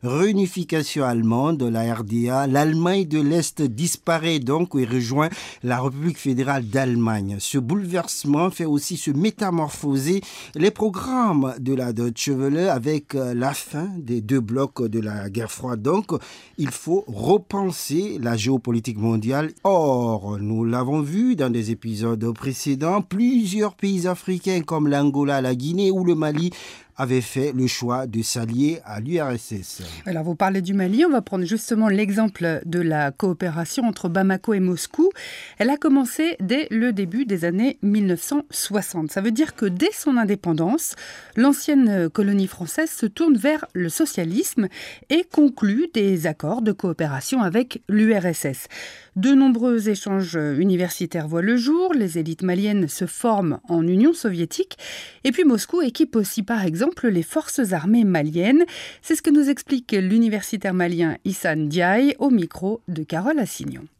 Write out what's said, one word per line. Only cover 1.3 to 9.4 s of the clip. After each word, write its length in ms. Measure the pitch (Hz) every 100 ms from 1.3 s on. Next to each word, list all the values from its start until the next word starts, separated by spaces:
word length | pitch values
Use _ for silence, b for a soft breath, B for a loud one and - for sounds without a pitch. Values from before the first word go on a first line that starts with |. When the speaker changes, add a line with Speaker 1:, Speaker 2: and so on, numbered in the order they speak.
| 117 143 165
Speaker 1:
la 300 | 123 113 113
R 100 | 113
D 260 | 104 117 117
A. 180 | 131 139
L'Allemagne 600 | 135 156 160 175 196 180
de 140 | 151
l'Est 400 | 143 170 160 -
disparaît 800 | 143 110 170 - - 165 160 160
donc 360 | 120 151 175 143
et 80 |
rejoint 460 | 123 127 117 135 156 B B B
la 160 | 123 123
République 380 | 131 131 160 151
fédérale 480 | 139 123 131 139 113
d'Allemagne. 720 | 135 131 120 113 107 98 101
Ce 200 | - 139
bouleversement 880 | 120 196 185 180 190 - 147 147 180
fait 160 | 180 165
aussi 320 | 143 147 175
se 140 | -
métamorphoser 1080 | 139 208 208